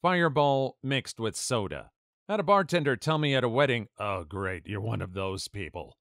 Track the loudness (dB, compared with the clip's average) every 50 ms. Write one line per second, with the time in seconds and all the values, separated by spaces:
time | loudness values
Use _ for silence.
0 | 2 2 2 4 2 2 4 4 4 4 4 2 0 -2 -4 _ -4 -2 -2 -2
1 | -2 -4 -8 -4 -4 -4 -4 -4 -4 -2 0 0 0 -2 -6 -8 -10 -14 _ _
2 | _ _ _ _ _ -4 -4 -2 4 4 4 4 4 2 0 0 2 2 0 0
3 | 2 0 2 2 2 2 2 2 2 2 2 2 4 4 2 0 -2 -8 _ -6
4 | -4 -4 -4 -4 -6 -6 -6 -4 -4 -4 -4 -6 -6 -8 -6 -4 -4 -4 -4 -4
5 | -4 -6 -6 -6 -4 -4 -4 -6 -8 -10 -8 -10 -10 -8 -8 -10 -12 -12 _ _